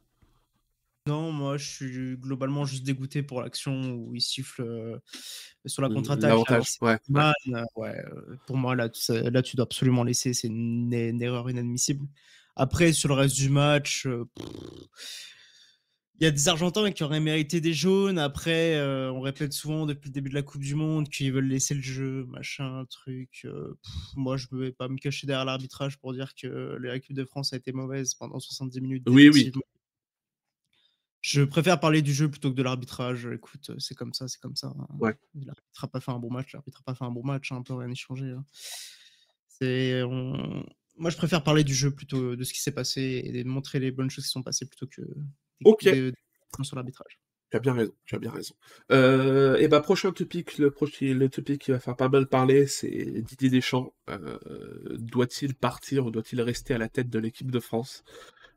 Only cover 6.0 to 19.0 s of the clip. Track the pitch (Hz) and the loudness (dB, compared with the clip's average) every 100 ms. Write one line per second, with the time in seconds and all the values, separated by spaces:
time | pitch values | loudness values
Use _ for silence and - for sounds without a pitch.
6 | 113 143 113 113 113 117 117 - 117 113 | 0 2 4 6 6 2 2 0 2 2
7 | - 143 151 147 131 120 117 - 107 110 | 2 4 4 2 -2 -6 -6 -8 -8 -8
8 | - - - 131 - 131 123 123 117 - | -10 -12 -14 -16 -6 -2 0 0 0 -2
9 | - 113 117 127 120 - 113 - 131 123 | -2 0 2 2 2 0 -2 2 2 4
10 | 120 113 131 120 117 113 117 117 120 120 | 2 0 -2 -2 -4 -2 -2 -2 0 0
11 | 117 120 120 123 120 123 120 120 - 139 | 0 -2 -2 -2 -4 -4 -4 -2 -2 -2
12 | 143 - _ - _ - 131 - 170 156 | -6 -12 _ -20 _ 0 2 4 4 4
13 | 151 135 139 127 135 143 147 147 139 - | 2 4 4 2 2 4 6 4 2 -4
14 | 135 120 117 - 55 55 58 62 64 - | -4 -4 -6 -10 -12 -12 -14 -16 -20 -20
15 | - - - - - _ _ _ _ _ | -16 -16 -18 -20 -20 _ _ _ _ _
16 | _ - 160 143 151 160 175 185 214 175 | _ 2 2 4 2 2 2 2 2 0
17 | 151 156 156 156 151 175 160 156 180 196 | -2 0 2 2 0 0 0 2 4 4
18 | 196 180 143 135 165 165 165 151 143 135 | 4 2 0 -2 0 2 2 2 0 -2